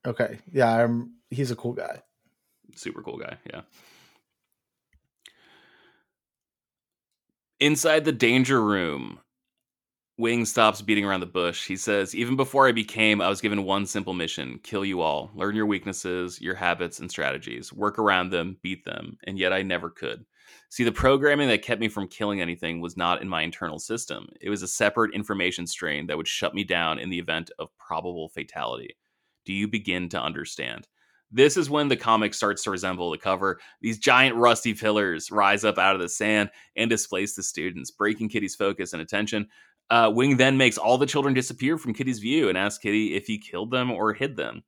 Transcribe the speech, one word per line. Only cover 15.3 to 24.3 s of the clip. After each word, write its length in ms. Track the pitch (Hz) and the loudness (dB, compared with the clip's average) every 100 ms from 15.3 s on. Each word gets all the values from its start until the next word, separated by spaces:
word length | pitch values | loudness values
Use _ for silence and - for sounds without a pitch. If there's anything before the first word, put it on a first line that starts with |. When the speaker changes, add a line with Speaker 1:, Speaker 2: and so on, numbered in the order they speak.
Speaker 2:
Learn 220 | 104 98 107 | -6 -2 0
your 100 | 104 | 0
weaknesses, 720 | 98 98 92 90 90 90 87 | -2 -4 -8 -6 -4 -6 -8
your 140 | 85 92 | -8 -2
habits, 440 | 90 85 87 - | -2 0 -4 -8
and 100 | 87 | -12
strategies. 640 | - 69 71 - 58 - | -4 -4 -4 -8 -12 -12
Work 240 | - 104 101 | -4 -4 0
around 320 | 107 92 90 | 2 2 2
them, 280 | 90 85 92 | -2 -4 -8
beat 220 | 92 92 - | -8 -8 -10
them, 320 | 50 50 - - | -12 -12 -14 -12
and 140 | 98 | -2
yet 140 | 92 | 0
I 100 | 95 | 0
never 260 | 98 87 85 | -2 -4 -6
could. 360 | - 69 55 - _ _ - _ | -10 -10 -10 -16 _ _ -20 _
See, 140 | - | -2
the 80 | 120 | -2
programming 560 | 110 131 135 147 143 139 | 2 4 6 4 4 4
that 140 | 104 | 2
kept 180 | - 110 | 0 -2
me 60 | 110 | -2
from 200 | 104 95 | -4 -8
killing 340 | - 104 98 | -4 -4 -2
anything 380 | 85 87 85 85 | -4 -4 -6 -6
was 180 | 87 90 | -8 -2
not 260 | 87 87 | 0 0
in 60 | 95 | -2
my 120 | 82 | -4
internal 380 | 80 82 85 78 | -4 -6 -10 -8
system. 480 | - 117 - 60 - | -8 -8 -6 -12 -14